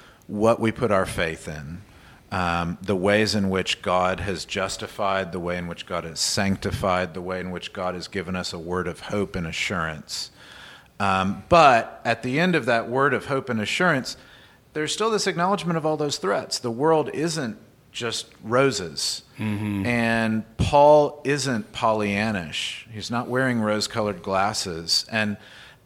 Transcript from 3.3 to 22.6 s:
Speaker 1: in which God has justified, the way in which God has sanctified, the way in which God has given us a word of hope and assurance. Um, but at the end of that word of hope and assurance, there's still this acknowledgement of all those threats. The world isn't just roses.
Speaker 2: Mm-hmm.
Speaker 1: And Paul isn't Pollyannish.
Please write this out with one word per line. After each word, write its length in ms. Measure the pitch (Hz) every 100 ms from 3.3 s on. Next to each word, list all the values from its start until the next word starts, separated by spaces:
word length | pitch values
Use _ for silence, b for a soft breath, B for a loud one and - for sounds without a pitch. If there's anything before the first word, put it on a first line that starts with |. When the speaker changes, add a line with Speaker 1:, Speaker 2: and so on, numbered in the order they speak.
| 104
Speaker 1:
in 140 | 95
which 320 | 95 90 -
God 360 | 98 90 92 92
has 260 | 95 82
justified, 880 | - 101 92 - 104 - 101 95 90
the 80 | 90
way 180 | 87 90
in 120 | 87
which 180 | 85 -
God 160 | 87
has 160 | 82 78
sanctified, 960 | - - 98 95 101 87 98 90 90
the 80 | 92
way 160 | 90 92
in 140 | 92
which 200 | 87 -
God 220 | - 90
has 140 | 90 82
given 260 | 98 85
us 180 | 92 90
a 60 | 90
word 300 | 82 90 87
of 100 | 80
hope 380 | - 104 95 92
and 100 | 82
assurance. 840 | 80 - 92 80 78 - - - B B B B B B -
Um, 460 | 98 95 95 98 -
but 520 | 170 147 117 - -
at 200 | 123 113
the 160 | 127 139
end 160 | 185 165
of 100 | 120
that 220 | 117 113
word 260 | 127 139
of 120 | 120 -
hope 220 | 135 127
and 120 | 113
assurance, 560 | 101 - 180 139 120 - B B B B _
there's 200 | 156 151
still 180 | - 226
this 180 | 214 196
acknowledgement 480 | 170 180 196 165 165
of 100 | 156
all 100 | 151
those 220 | 147 135
threats. 400 | 190 180 - -
The 120 | 123
world 400 | 113 156 160 143
isn't 440 | - 165 156 120 101 - - _
just 360 | - 117 - - -
roses. 760 | 107 123 135 101 85 71 - - - -
Speaker 2:
Mm-hmm. 480 | 107 104 104 101 120
Speaker 1:
And 680 | 120 117 113 113 110 - -
Paul 640 | - 147 147 151 143 -
isn't 480 | 135 143 131 117 -
Pollyannish. 1160 | - 117 107 104 101 110 101 78 -